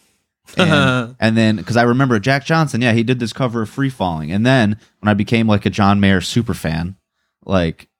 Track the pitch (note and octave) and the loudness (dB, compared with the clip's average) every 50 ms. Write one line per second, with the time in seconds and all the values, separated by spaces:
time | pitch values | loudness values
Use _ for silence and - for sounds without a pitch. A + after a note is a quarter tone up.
0 | _ _ _ _ _ _ _ _ _ - - - F#3 D#3+ D#3 D3 C#3 C3 B2+ B2+ | _ _ _ _ _ _ _ _ _ -8 -2 0 0 2 2 2 2 2 0 0
1 | A#2 A#2 C3 - A2 A2+ A2+ A2+ A2+ A2 A2 G#2 - - A2+ A#2+ A#2 A#2+ A#2+ B2+ | -4 -6 -6 -2 0 0 2 2 2 2 2 0 -2 -2 0 2 2 2 2 2
2 | C#3 C3 A#2+ G#2+ G2 B2+ C3+ C#3+ - - E3 E3 D#3+ C#3 - A2+ B2 B2 A2 A2+ | 2 2 0 0 0 0 -2 -2 -2 -2 0 0 0 0 -2 -2 0 0 0 0
3 | A2+ A2+ C3 B2 A#2+ A2 - - C3+ B2 A2 A#2 A2 G#2 - - C#3 C3+ C3 - | 0 0 -2 -2 -4 -6 -6 -4 -4 -4 -4 -4 -6 -6 -6 -4 -4 -4 -4 -4
4 | G2 F2+ E2+ D#2 D#2 D2 F2 G2+ A2+ B2 C3 C3 A2 G2+ G#2+ - _ _ _ _ | -4 -4 -4 -6 -6 -6 -4 0 2 2 2 2 2 0 -2 -4 _ _ _ _
5 | - G#2 G#2+ G2+ G#2+ - A#2+ A2+ A2+ A2 G#2 G2+ - G#2 F2+ - G#2 G2 G2+ G2+ | -2 0 0 0 0 0 0 0 2 2 2 0 0 -2 0 2 2 2 4 4
6 | G2 F#2+ G2 F#2 F2 - - B2+ A#2 A#2 F#2 E2+ - D#2+ D#2 E2 E2 F#2 F#2+ _ | 4 4 2 2 0 -2 -2 -2 -2 -2 -4 -6 -4 -4 -4 -4 -6 -8 -10 _
7 | _ _ _ _ _ _ _ _ - - G2 F#2 F2 E2 D#2 - - _ _ | _ _ _ _ _ _ _ _ -6 -2 -2 0 0 -2 -4 -8 -14 _ _